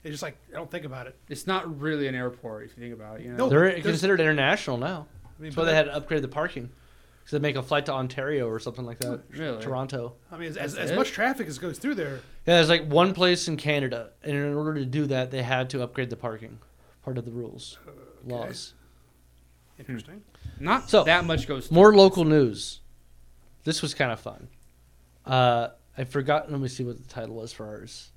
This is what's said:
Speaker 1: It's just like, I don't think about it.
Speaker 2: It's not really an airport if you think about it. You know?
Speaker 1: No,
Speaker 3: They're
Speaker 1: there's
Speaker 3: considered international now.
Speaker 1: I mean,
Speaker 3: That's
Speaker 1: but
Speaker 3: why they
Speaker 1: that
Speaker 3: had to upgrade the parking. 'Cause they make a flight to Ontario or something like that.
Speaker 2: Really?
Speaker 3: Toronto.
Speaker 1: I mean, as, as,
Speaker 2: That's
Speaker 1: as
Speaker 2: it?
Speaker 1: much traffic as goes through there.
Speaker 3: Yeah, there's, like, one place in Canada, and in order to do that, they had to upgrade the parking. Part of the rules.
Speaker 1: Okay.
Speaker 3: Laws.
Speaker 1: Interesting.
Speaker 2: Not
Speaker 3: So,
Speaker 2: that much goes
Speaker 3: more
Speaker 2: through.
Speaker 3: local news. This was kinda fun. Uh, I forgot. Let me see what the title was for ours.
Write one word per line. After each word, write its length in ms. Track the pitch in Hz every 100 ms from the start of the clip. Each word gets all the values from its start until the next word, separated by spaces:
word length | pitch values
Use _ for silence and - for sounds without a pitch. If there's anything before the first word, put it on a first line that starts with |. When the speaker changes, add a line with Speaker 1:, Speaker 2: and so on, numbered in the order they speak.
Speaker 1:
It's 80 | 160
just 100 | 147
like, 140 | 165 127 _
I 40 | -
don't 120 | 170
think 160 | 175 147
about 220 | 127 123
it. 80 | - -
Speaker 2:
It's 180 | 135 180
not 320 | 190 165 147
really 260 | 151 151 139
an 60 |
airport 520 | 127 123 123 117 107 117
if 120 | -
you 60 |
think 100 | 120
about 260 | 113 107 110
it. 40 | 120
You 60 |
know? 60 | 120
Speaker 1:
No, 120 | 262
Speaker 3:
They're 220 | 143 185
Speaker 1:
there's 100 | 175
Speaker 3:
considered 360 | - 160 190 185
international 580 | 156 151 135 208 - 120
now. 300 | 139 175 139 - -
Speaker 1:
I 160 | -
mean, 80 | 156
Speaker 3:
That's 60 | 147
Speaker 1:
but 60 |
Speaker 3:
why 20 | 165
they 60 |
Speaker 1:
that 140 | 156 147
Speaker 3:
had 40 |
to 40 | 147
upgrade 260 | 147 156
the 60 | 127
parking. 420 | 147 170 139 123 - - - _ _
'Cause 80 | -
they 80 | 147
make 160 | 147 135
a 80 |
flight 240 | 127 147 147
to 40 |
Ontario 560 | 135 127 127 135 147 120
or 120 | 110
something 260 | - 120 120
like 140 | 120
that. 240 | 123 120 -
Speaker 2:
Really? 280 | - 160 113
Speaker 3:
Toronto. 540 | 117 127 135 135 120 - _
Speaker 1:
I 60 | 165
mean, 100 | 165
as, 80 | 151
as, 160 | 147 -
Speaker 2:
That's 80 | 151
Speaker 1:
as 60 |
Speaker 2:
it? 40 | 185
Speaker 1:
much 140 | 262
traffic 380 | - 233 269 170
as 100 | 131
goes 220 | 175 -
through 160 | 269 240
there. 240 | 147 135 - - -
Speaker 3:
Yeah, 120 | 170
there's, 120 | 156
like, 160 | 170 151
one 300 | 147 180 175
place 320 | 180 175 175
in 100 | 151
Canada, 540 | 147 147 135 120 110 _
and 120 | 151 143
in 180 | 143
order 220 | 147 151 151
to 100 | 131
do 220 | 147 143
that, 240 | 131 127
they 100 | 131
had 300 | 123 131 127
to 100 | 135
upgrade 300 | 120 - 123
the 40 | 117
parking. 420 | 120 110 113 110 - _ _ _
Part 160 | - 127
of 80 | 117
the 60 |
rules. 480 | 120 113 95 - - -
Speaker 1:
Okay. 100 | - - - 127
Speaker 3:
Laws. 440 | 120 117 123 - _ _ _ _ _ _ _ _ _ _ -
Speaker 1:
Interesting. 420 | 127 120 - 202 _ - - -
Speaker 2:
Not 280 | 147 254 -
Speaker 3:
So, 160 | 214 156
Speaker 2:
that 200 | 175 170
much 220 | 160 -
goes 240 | 135 -
Speaker 3:
more 180 | 165 208
Speaker 2:
through. 60 | 208
Speaker 3:
local 260 | 190 185 160
news. 560 | 151 127 101 - - - - _ - - - - -
This 180 | - 160
was 140 | 151 -
kinda 200 | 131 110
fun. 320 | - - - - _ _ _ _ _ _ -
Uh, 440 | 131 123 120 117 - _ -
I 60 |
forgot. 480 | 127 143 135 151 151
Let 80 | 143
me 60 | 131
see 160 | 127
what 180 | 123 117
the 60 | -
title 240 | 123 113
was 180 | 113 113
for 140 | - 107
ours. 460 | 107 113 - -